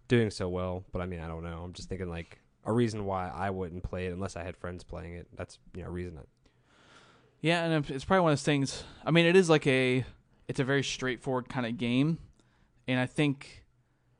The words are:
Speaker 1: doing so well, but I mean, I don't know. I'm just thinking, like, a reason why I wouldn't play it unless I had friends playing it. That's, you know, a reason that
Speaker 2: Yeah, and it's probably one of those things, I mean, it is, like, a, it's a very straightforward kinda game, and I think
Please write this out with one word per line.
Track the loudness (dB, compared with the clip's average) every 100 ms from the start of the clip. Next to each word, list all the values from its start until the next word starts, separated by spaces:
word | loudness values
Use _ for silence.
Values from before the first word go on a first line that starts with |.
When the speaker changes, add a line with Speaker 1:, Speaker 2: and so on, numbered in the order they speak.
| _
Speaker 1:
doing | 4 4
so | -2 -4
well, | -2 -4 -6 -8
but | -8
I | -6
mean, | -6
I | -8
don't | -8
know. | -8 -10
I'm | -12
just | -12 -10
thinking, | -8 -6
like, | -8 -10 -18 _ _
a | -2
reason | 2 2 0
why | -4 -2 -4
I | -4 -4
wouldn't | -4 -6 -8
play | -8 -6 -6
it |
unless | -4 -6 -6
I |
had | -10 -8
friends | -10 -10
playing | -12 -12 -10
it. | -12 -16 -12
That's, | -12 -12 -16
you | -12
know, | -8
a |
reason | -8 -8
that | -10 -18 _ _ _ _ _ -20 -20 -20 _ _ _
Speaker 2:
Yeah, | 0 2
and | 2 0 0
it's | -6
probably | 2 4
one | 6
of | 4
those |
things, | 2 2 0 -4 -14 -8
I | 2
mean, | 6 8
it | 8
is, | 8
like, | 6 6
a, | 4 4 2 -2 -10 _ _ -6
it's | -2
a |
very | 2 2
straightforward | 0 -4 -4 -4 -2 -2 -2
kinda | -4 -4
game, | -2 0 2 2 0 -6 _ _ _ _ _ -4
and | -2
I | -2
think | 0 0 0 -8 -20 _ _ _ _ _ _